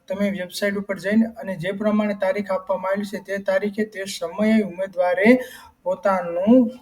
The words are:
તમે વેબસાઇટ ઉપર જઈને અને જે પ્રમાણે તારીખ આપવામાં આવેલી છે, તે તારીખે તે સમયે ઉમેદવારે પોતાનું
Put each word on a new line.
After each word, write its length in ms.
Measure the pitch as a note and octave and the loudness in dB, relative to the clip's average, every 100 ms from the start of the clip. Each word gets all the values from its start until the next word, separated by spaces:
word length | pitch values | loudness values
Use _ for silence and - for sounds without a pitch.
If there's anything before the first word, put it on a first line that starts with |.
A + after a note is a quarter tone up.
| - | -10
તમે 220 | F#3+ G3+ | -2 -2
વેબસાઇટ 460 | F3 F3+ - G3+ G3+ | -2 -8 -4 -2 -2
ઉપર 220 | G3+ F#3 | -4 -6
જઈને 280 | F3+ A3 A3+ | 0 2 0
અને 300 | - F#3+ F3 | -4 -8 -6
જે 160 | F3 | -6
પ્રમાણે 420 | G3+ G#3+ G#3+ G#3 | -2 0 2 0
તારીખ 360 | G3+ F#3+ G3 G3+ | 0 0 -2 -2
આપવામાં 400 | F#3+ - F#3 F#3 | -4 -2 -4 -2
આવેલી 140 | G3+ | -2
છે, 200 | G3+ F#3+ | -4 -8
તે 140 | - G3 | -6 -6
તારીખે 460 | G3 F#3+ G3+ G3+ | 0 0 0 -2
તે 200 | G#3+ F#3+ | -4 -6
સમયે 580 | G3 - E3 F#3 G#3+ A3 | -10 -8 -8 -2 2 4
ઉમેદવારે 760 | F#3+ F3 G3 F3+ F3+ F3+ G#3 B3+ - - - _ | 2 -4 -4 0 0 4 6 6 2 -14 -20 _
પોતાનું 880 | F3+ F#3 G3+ F#3+ F3 E3+ G3+ B3+ A#3 - | -6 -2 0 0 -2 0 6 6 6 -2